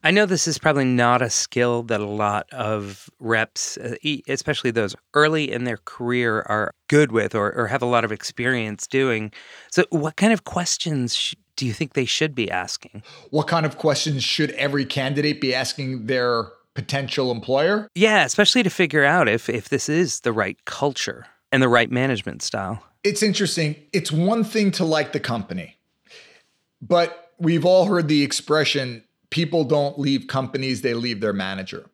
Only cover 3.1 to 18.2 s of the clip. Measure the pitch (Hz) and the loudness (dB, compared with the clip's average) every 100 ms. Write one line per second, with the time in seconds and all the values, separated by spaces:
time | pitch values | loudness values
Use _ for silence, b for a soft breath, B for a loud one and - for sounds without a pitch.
3.1 | _ 113 113 110 - - - 120 - 151 | _ -2 0 0 -4 -8 -8 -10 -6 -6
4.1 | 143 - 135 - 147 127 117 104 - _ | -6 -6 -6 -4 -2 0 0 -2 -6 _
5.1 | 147 151 160 143 120 123 110 - - 120 | 2 2 2 -2 -4 -4 -6 -10 -8 -2
6.1 | 123 120 110 - 107 104 - _ 147 147 | 0 0 -2 0 -2 -2 -6 _ 4 4
7.1 | 110 104 113 104 - 117 131 120 120 113 | 2 0 0 -2 -2 -2 -2 2 2 0
8.1 | 107 - - 123 127 110 104 - 135 135 | -4 -8 -4 -2 -2 -4 -8 -4 0 2
9.1 | 110 107 B B B B - 180 165 151 | 0 -4 B B B B 0 2 0 -2
10.1 | - 208 214 - - 175 - 175 147 120 | 2 2 2 0 -4 -2 -4 -2 -2 -2
11.1 | - - - _ - 127 107 139 - 123 | -2 -4 -6 _ -6 -4 -4 -2 -2 0
12.1 | - 160 123 101 90 92 - - 104 B | 0 0 0 -2 -2 -4 -10 -12 -18 B
13.1 | B B 151 151 170 156 - 156 139 160 | B B -2 2 0 0 0 0 2 0
14.1 | 139 - - 147 - 143 143 131 143 131 | -2 -2 0 -2 0 -2 -2 -2 -4 -2
15.1 | 139 147 147 135 127 127 - 131 131 110 | 0 -2 0 -2 0 -2 -6 -6 -6 -2
16.1 | 131 123 117 104 - _ - 113 139 131 | 0 0 0 -4 -12 _ -12 -4 -4 -2
17.1 | - 127 117 107 135 160 208 208 170 214 | -2 -2 -4 -2 0 2 0 -4 0 4
18.1 | 214 | 4